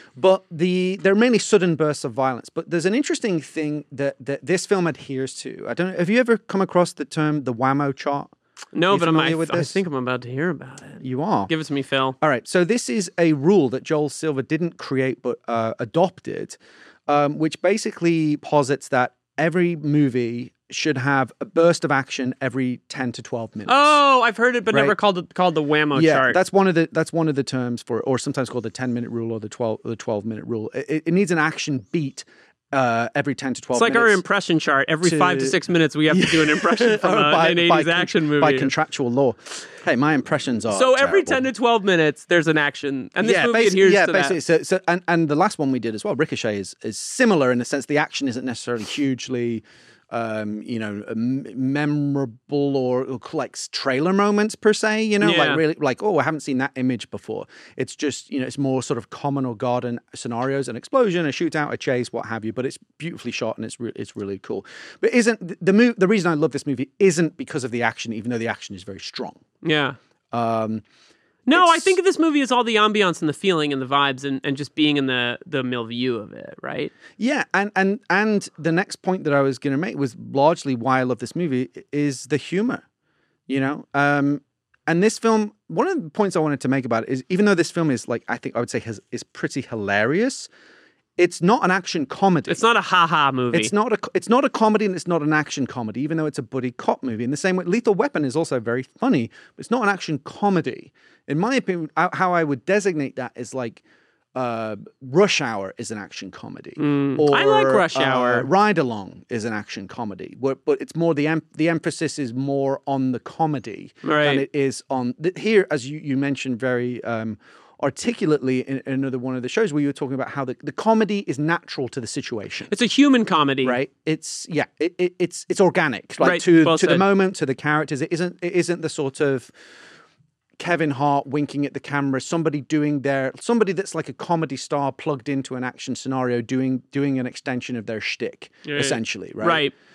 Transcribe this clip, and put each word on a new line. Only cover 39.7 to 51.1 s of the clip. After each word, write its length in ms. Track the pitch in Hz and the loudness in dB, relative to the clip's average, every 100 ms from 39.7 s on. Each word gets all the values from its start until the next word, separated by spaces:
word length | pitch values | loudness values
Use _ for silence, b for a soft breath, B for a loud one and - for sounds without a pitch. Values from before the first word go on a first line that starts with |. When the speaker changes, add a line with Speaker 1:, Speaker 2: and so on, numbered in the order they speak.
| B - | B 0
Speaker 1:
Hey, 100 | 127 | 2
my 180 | 147 | 4
impressions 540 | 147 - 151 - 117 113 | 2 0 -2 0 -2 0
are 100 | 98 | 2
Speaker 2:
So 160 | 262 | 4
every 300 | 254 277 381 | 4 4 2
Speaker 1:
terrible. 220 | 320 262 262 | 2 0 0
Speaker 2:
ten 60 | |
to 60 | 208 | 0
twelve 240 | 240 233 | 2 2
minutes, 420 | 196 175 156 143 - | 4 4 4 0 2
there's 220 | 175 160 | 2 4
an 120 | 156 | 2
action, 500 | 147 - 143 135 110 - | 2 -2 -6 -6 -6 -2
and 120 | 214 | 2
this 100 | 190 | 4
Speaker 1:
Yeah, 100 | 240 | 4
Speaker 2:
movie 100 | 226 | 4
Speaker 1:
basi-, 40 | 226 | 4
Speaker 2:
adheres 240 | 190 190 | 6 6
Speaker 1:
yeah, 120 | 196 170 | 6 4
Speaker 2:
to 60 | |
that. 180 | 180 139 | 2 0
Speaker 1:
basically. 120 | 175 | 0
So, 200 | - 160 | 2 2
so, 180 | - 185 - | 2 -2 0
and, 140 | 175 - | -2 2
and 220 | 170 165 | 2 2
the 60 | 147 | 2
last 220 | 202 - | 2 0
one 140 | 139 | -2
we 80 | 131 | 0
did 160 | 113 107 | -2 -4
as 80 | 208 | -4
well, 100 | 127 | -6
Ricochet, 440 | 151 135 117 101 | -6 -6 -4 -4
is, 160 | 95 - | -6 -10
is 120 | 113 110 | -10 -10
similar 520 | - - 247 180 131 | -8 0 2 4 4
in 60 | 123 | 2
the 80 | 120 | 0
sense 220 | 143 - | -4 -2
the 100 | 147 | -2
action 300 | 151 - 139 | -2 -2 -4
isn't 180 | 117 127 | -4 -6
necessarily 380 | 117 - 120 | -8 -6 -6
hugely, 800 | 104 - 139 127 - 127 120 113 - b b b b | -6 -4 -2 -2 -4 -4 -2 -4 -8 b b b b
um, 520 | 117 113 110 107 107 | -6 -4 -4 -6 -8
you 160 | - 117 | -6 -6
know, 240 | 110 104 | -6 -8
m-, 380 | 104 | -8